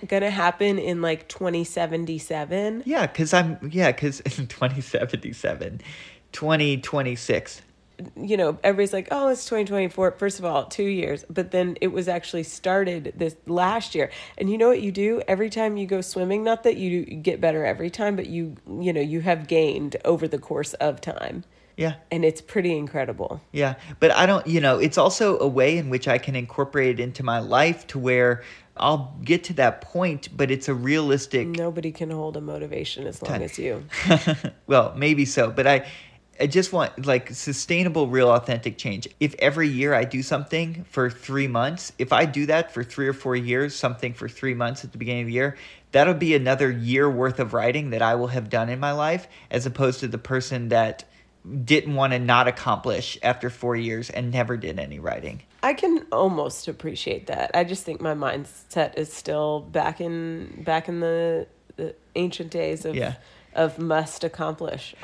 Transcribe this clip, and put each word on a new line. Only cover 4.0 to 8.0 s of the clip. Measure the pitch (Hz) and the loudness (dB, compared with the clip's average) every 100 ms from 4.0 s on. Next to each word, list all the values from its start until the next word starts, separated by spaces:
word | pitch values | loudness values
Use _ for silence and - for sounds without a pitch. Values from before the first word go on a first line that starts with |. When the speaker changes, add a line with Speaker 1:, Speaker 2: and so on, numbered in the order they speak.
| 143 135 | -2 -2
Speaker 2:
<laughs> | 147 - | -6 -6
in | 127 | -8
twenty | - 127 135 | -2 -2 -2
seventy-seven, | - - 123 - - - - - 90 117 - 151 - - _ | -4 -2 -2 -4 -8 -6 -4 -4 -8 -10 -14 -18 -20 -20 _
twenty | - 156 160 147 135 | -6 0 2 2 0
twenty-six. | - 147 131 120 - 107 - - - _ _ - | -2 -2 -2 -4 0 -2 -2 -16 -20 _ _ -18